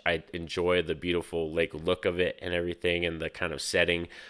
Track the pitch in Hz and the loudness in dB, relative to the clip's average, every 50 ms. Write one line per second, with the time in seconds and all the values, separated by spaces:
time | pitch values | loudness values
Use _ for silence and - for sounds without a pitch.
0 | - 87 85 82 - - - 87 82 80 - 90 87 90 90 90 82 78 80 73 | 0 0 0 0 -2 -6 -10 -8 -8 -4 -2 0 2 4 4 4 2 0 -2 -2
1 | 76 87 87 85 80 - - 82 80 78 80 85 85 80 - 78 80 90 90 - | 0 0 0 0 0 -2 -2 -2 -2 0 0 0 0 0 -2 -4 0 0 0 2
2 | - 98 87 90 90 82 - - - 90 87 87 87 87 87 - - 87 87 85 | 0 0 2 2 0 0 -2 -4 -4 -2 -2 0 0 -2 -2 -2 0 0 2 2
3 | 87 85 82 82 78 78 - - 90 85 76 69 - - - 90 87 85 85 85 | 0 -2 -2 -4 -6 -6 -6 -4 -4 -4 -4 -4 -4 0 2 4 4 4 2 0
4 | 85 - - - - | -2 -6 -10 -16 -20